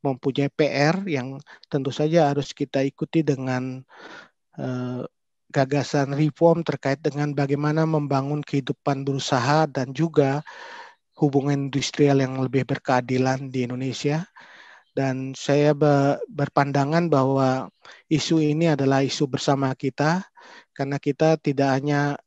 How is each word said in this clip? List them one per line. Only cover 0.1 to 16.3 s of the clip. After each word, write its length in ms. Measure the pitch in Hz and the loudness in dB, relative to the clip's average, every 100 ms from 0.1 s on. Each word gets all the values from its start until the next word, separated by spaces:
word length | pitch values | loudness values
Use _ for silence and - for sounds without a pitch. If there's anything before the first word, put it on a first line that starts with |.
| 127 143 127 139 | -2 -2 0 -2
P 160 | - 147 | 2 0
R 320 | 131 147 190 196 | 4 2 0 -4
yang 320 | 139 127 135 - - _ | -6 -6 -12 -18 -20 _
tentu 160 | 147 135 | -4 -4
saja 400 | 127 151 165 143 | -2 0 4 2
harus 240 | 143 135 | 0 -4
kita 320 | - 143 135 | -6 -4 -2
ikuti 400 | 139 _ 156 165 | -2 _ -2 0
dengan, 560 | 151 135 131 127 131 131 131 - - - - _ _ - | 0 -2 -2 -4 -6 -10 -16 -20 -20 -20 -20 _ _ -10
eh, 400 | 131 127 127 123 - _ _ _ _ | -6 -6 -6 -8 -10 _ _ _ _
gagasan 640 | 143 135 143 127 147 135 | 0 2 0 0 -2 -2
reform 480 | 143 151 - 165 165 | 0 0 4 4 4
terkait 400 | 160 143 135 139 | 0 -4 -4 -2
dengan 320 | 156 139 147 | -4 -2 -4
bagaimana 560 | 143 139 143 151 156 160 | -2 0 0 0 0 0
membangun 560 | 156 143 135 139 147 | 0 0 -2 0 -4
kehidupan 640 | - 143 127 135 - 135 139 | -2 -4 -4 -6 -4 -2 -2
berusaha 560 | 135 - 131 120 151 | -4 -2 0 2 2
dan 320 | 156 135 131 131 | 2 -2 -6 -2
juga 480 | 160 151 139 139 - - - - - _ _ - | 2 2 2 0 -6 -18 -18 -18 -20 _ _ 0
hubungan 560 | 151 139 139 143 139 | 2 2 0 -2 -2
industrial 480 | 135 - - 143 139 | -4 -4 2 4 4
yang 160 | 131 131 | 2 -2
lebih 320 | 131 135 135 | -2 -2 -2
berkeadilan 800 | 135 - 127 123 127 131 131 139 | -4 0 0 0 0 0 -2 -4
di 160 | 127 | -6
Indonesia. 640 | 120 127 131 120 143 156 185 - - - - - _ | -4 -4 -6 -4 -2 -2 -6 -16 -20 -20 -20 -20 _
Dan 400 | - 135 131 131 | -2 -2 -2 -6
saya 400 | 131 - 143 147 | -8 0 4 4
be-, 480 | 143 147 139 139 - | 4 4 4 4 0
berpandangan 800 | - | -6